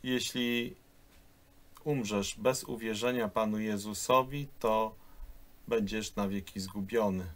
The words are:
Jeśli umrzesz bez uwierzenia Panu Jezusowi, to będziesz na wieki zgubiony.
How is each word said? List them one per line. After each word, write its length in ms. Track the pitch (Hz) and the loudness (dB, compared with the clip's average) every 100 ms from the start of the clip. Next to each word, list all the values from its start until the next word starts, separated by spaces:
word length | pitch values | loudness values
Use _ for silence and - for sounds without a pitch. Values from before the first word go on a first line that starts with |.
Jeśli 720 | 131 127 - 127 120 120 117 - - - - - - - - - - - | 0 0 0 -2 2 2 0 -8 -20 -20 -20 -20 -20 -20 -20 -20 -20 -8
umrzesz 540 | 151 143 104 104 95 - | -2 0 2 0 0 2
bez 260 | 117 131 | 2 2
uwierzenia 640 | - 117 113 104 120 127 107 | -4 -4 -2 0 2 2 2
Panu 300 | 110 107 107 | 2 2 2
Jezusowi, 920 | 110 101 107 101 - 127 131 143 143 - | 0 -2 -2 -6 4 4 4 -4 -6 -2
to 340 | 113 110 110 - - - - - - - - | 2 2 0 -4 -18 -14 -12 -12 -18 -18 0
będziesz 480 | 113 101 110 104 - | 0 2 -2 -4 -2
na 120 | 101 | -2
wieki 320 | 98 92 101 | -2 -6 -8
zgubiony. 640 | 92 101 95 117 104 92 87 | -8 -6 0 2 2 0 -4